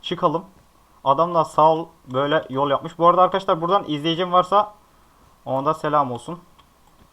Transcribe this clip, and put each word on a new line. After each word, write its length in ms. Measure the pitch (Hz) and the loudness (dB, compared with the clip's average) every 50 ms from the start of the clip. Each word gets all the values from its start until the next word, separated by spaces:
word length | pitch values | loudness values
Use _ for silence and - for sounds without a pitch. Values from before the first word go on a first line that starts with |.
| - | -10
çıkalım. 420 | - 180 - 185 165 147 170 - - - - _ _ _ _ _ _ _ _ - | -10 -6 -2 -2 -2 -2 -2 -6 -10 -18 -20 _ _ _ _ _ _ _ _ -2
Adam 300 | 131 139 156 165 175 175 | 0 2 2 0 0 2
da 100 | 165 151 | 0 0
sağ 280 | - - 156 151 160 160 | 0 2 4 4 4 4
ol 160 | 160 165 - - _ _ | 2 -2 -8 -14 _ _
böyle 400 | 131 127 131 143 143 151 160 - - | -6 -4 -2 0 0 0 -2 -2 -4
yol 200 | 127 135 143 143 | -4 -2 0 0
yapmış. 280 | 135 - 151 165 - - | -2 -2 -4 -8 -4 2
Bu 80 | 165 | 2
arada 160 | 170 175 185 185 | 4 6 6 4
arkadaşlar 380 | 180 196 190 190 - 185 160 | 2 2 -2 -2 -2 -2 -2
buradan 240 | 165 170 196 202 196 | 0 0 0 0 0
izleyicim 460 | - 151 143 143 165 165 160 185 180 175 | -2 -6 -4 -4 -4 -2 -2 -2 2 2
varsa 420 | 180 180 - 196 208 208 - - - _ _ _ _ _ _ _ _ _ _ _ _ _ | 2 2 4 2 0 0 0 -6 -16 _ _ _ _ _ _ _ _ _ _ _ _ _
ona 200 | 127 127 135 139 | -4 -4 -2 0
da 100 | 151 156 | -2 -2
selam 380 | 156 - 151 147 147 139 123 120 | -2 -2 0 0 0 0 0 -4
olsun. 280 | 117 - 160 175 170 - _ _ - _ _ _ _ _ _ _ _ - _ | -8 -10 -12 -14 -14 -16 _ _ -20 _ _ _ _ _ _ _ _ -20 _